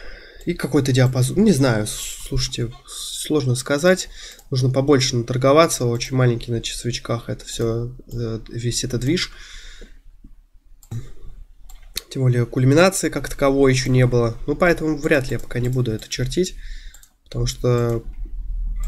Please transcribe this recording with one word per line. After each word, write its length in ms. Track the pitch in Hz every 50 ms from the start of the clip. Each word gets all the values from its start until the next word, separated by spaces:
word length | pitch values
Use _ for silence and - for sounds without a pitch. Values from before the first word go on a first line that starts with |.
| - - - - - - - - -
И 80 | 170 175
какой-то 400 | - - 135 - 147 131 139 123
диапазон, 500 | 131 127 127 127 127 123 135 135 175 214
не 80 | 220
знаю, 360 | 165 127 139 127 113 107 107
с-, 400 | - - - - - - - -
слушайте, 420 | - 143 131 - - - 123 120 113 - - -
сложно 720 | - - - - - - - - - 156 151 131 127 123
сказать. 540 | 127 - - 143 147 170 180 185 180 - - - - - - - - - -
Нужно 180 | 135 131 131 127
побольше 460 | 127 135 135 147 143 131 131 - 127
наторговаться, 720 | 120 117 120 127 127 131 135 139 156 165 160 - - 127
очень 320 | 120 117 113 - - 131
маленький 340 | 131 127 120 117 113 - 120
на 100 | 117 113
часовичках 680 | 110 - - - - 120 123 - - - 120 117 - -
это 160 | 110 - -
все, 500 | - - - 117 113 113 117 120 123 127 - - -
э, 280 | - 117 120 113 113 110 - -
весь 340 | - 120 117 120 110 - -
этот 180 | 123 - 113
движ. 300 | 117 135 170 180 - - - - - - - - - - - - - - - - - - - - - - - - _ _ _ - _ - - _ - - - - - - - - - - - - - - - - - - - - - - - - - -
Тем 120 | - 135
более 240 | 131 123 120 120 120
кульминации 640 | 120 - 131 127 131 143 160 185 190 185 - - 151
как 200 | - 147 135 -
таковой 420 | - - 143 139 135 139 139 131
еще 180 | 131 131 - -
не 160 | 127 127 127
было. 320 | 123 123 120 117 113 113 - -
Ну, 100 | 147 147
поэтому 420 | 147 190 175 160 165 156 156 156
вряд 320 | 143 147 156 160 139 131 127
ли 20 |
я 80 | 123 117
пока 200 | - - - 123
не 100 | 123 123
буду 220 | 120 127 123 120
это 160 | 110 107 - -
чертить, 460 | - - 123 127 - 170 185 - - - - - - - - - - - - _ _ _ _
потому 240 | - - 120 120
что 560 | 123 - - - 123 120 120 120 117 117 117 - - - - - - - - - - - - - - - - -